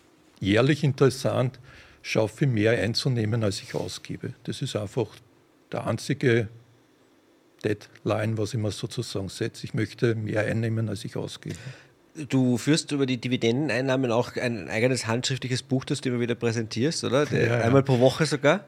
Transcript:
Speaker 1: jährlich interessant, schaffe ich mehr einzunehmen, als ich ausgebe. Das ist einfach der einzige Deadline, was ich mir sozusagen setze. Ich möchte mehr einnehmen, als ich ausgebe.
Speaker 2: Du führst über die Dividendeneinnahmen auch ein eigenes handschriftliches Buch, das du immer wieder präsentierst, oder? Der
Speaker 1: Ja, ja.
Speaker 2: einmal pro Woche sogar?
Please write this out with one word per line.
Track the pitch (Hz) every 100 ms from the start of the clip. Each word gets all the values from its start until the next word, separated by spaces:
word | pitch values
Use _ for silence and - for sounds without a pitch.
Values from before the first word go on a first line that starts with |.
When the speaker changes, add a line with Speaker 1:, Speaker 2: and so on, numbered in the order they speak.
| _ _ _ -
Speaker 1:
jährlich | 95 107 135 151
interessant, | 147 - 135 - 110 107 127 - - - - -
schaffe | - - 110 -
ich | 143
mehr | 110 107
einzunehmen, | 107 101 113 143 120 107 117
als | 107 98
ich | -
ausgebe. | - 98 - - 87 - -
Das | - -
ist | 135 107
einfach | 101 127 107 - _ _ _ _ -
der | 113 -
einzige | 113 - 139 135 117 101 - _ _ _ _ _ _ _ _ _ _
Deadline, | 107 104 - - 110 104 110 110
was | 104
ich | 117
mir | 107
sozusagen | - 117 - 113 101 92
setze. | - 113 -
Ich | -
möchte | - 107 - 120
mehr | 113 104 104
einnehmen, | 110 113 113 113 110
als | 101
ich | - -
ausgebe. | 104 - - - 131 - - _ _ - 143
Speaker 2:
Du | 135 127 120
führst | 143 160 -
über | 143 131
die | 123
Dividendeneinnahmen | 123 123 117 123 151 113 135 131 127
auch | 113 120 -
ein | 123 113 71
eigenes | 107 127 117 113
handschriftliches | 120 - 127 123 123
Buch, | - 127
das | - 143
du | 131
immer | 123
wieder | 117
präsentierst, | 117 117 113 110 110 143 -
oder? | 110 131 151
Der | 139 117
Speaker 1:
Ja, | 120
ja. |
Speaker 2:
einmal | 117 135
pro | 135 123
Woche | 131 - 151
sogar? | 143 143 190